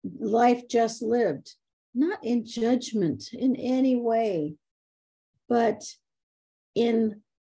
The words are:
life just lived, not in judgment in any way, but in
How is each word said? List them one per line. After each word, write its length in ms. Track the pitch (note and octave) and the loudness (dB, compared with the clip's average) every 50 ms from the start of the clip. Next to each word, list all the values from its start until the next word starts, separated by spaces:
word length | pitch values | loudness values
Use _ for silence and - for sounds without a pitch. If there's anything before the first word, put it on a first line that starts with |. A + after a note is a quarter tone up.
| - | -12
life 640 | F#3 - - - G#3 G#3+ A#3 A#3+ B3 A#3+ A#3+ - - | -12 -10 -6 -4 0 2 4 4 4 4 2 -2 -2
just 340 | - A#3 A3+ A3+ A3+ - | 0 2 2 0 -2 -6
lived, 540 | A#3+ A3 A#3 A#3+ A#3 F#3 C#3+ C3+ - - - _ _ _ _ _ _ _ | -4 -2 0 2 2 0 -2 -4 -10 -18 -20 _ _ _ _ _ _ _
not 320 | _ A#3+ C#4+ F4 G#4 - - | _ -2 -2 -2 -2 -4 -2
in 200 | A3+ A#3+ A#3+ A3 | -2 -2 -2 -2
judgment 880 | - - A#3 A3+ A#3 B3+ B3 - - A3 G#3+ F#3 D#3 C#3+ - - - | -4 -4 -2 2 2 2 0 0 -4 -2 0 0 0 -2 -4 -10 -14
in 240 | - B3+ B3+ C4 A#3+ | -8 -2 0 0 0
any 400 | - - B3 B3+ C4 C4+ C4 B3+ | 0 -2 -2 0 2 2 2 2
way, 580 | A#3+ A#3+ A3+ A3+ A3+ A3+ G#3+ F#3+ E3 D3+ D#3 E3+ _ _ _ _ _ _ _ _ _ _ _ _ _ _ _ _ _ _ _ | 2 0 0 2 2 2 0 0 -2 -4 -4 -8 _ _ _ _ _ _ _ _ _ _ _ _ _ _ _ _ _ _ _
but 360 | A#3+ A#3 A3+ G#3+ - - - - - _ _ _ _ _ _ _ _ _ _ _ _ _ _ _ _ | 0 2 2 2 0 -2 -10 -16 -18 _ _ _ _ _ _ _ _ _ _ _ _ _ _ _ _
in 440 | - A#3 A#3 A3+ A3+ A3+ A3 G#3 - _ _ _ _ _ _ | 0 2 2 4 2 2 0 -2 -6 _ _ _ _ _ _